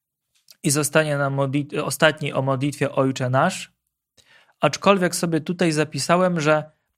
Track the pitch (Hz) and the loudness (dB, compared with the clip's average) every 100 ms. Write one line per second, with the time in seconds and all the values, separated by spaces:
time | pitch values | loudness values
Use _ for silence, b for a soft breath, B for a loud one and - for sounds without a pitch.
0 | _ _ _ _ _ _ 160 143 147 160 | _ _ _ _ _ _ -2 0 0 0
1 | 156 143 143 139 139 139 143 - 139 135 | 2 0 -2 -2 -2 -2 -4 -4 -6 2
2 | 160 156 143 - 135 131 143 135 139 - | 2 2 -4 -4 -2 -2 -2 -2 -2 0
3 | 135 127 127 131 170 - - _ _ _ | 0 0 0 2 2 0 -10 _ _ _
4 | _ _ b b b _ 151 - - 202 | _ _ b b b _ -2 2 2 4
5 | 180 175 175 160 156 175 175 151 151 139 | 2 -2 -2 -2 -2 -2 0 0 -2 -4
6 | - 175 185 175 147 151 151 b b | 0 2 2 2 2 2 0 b b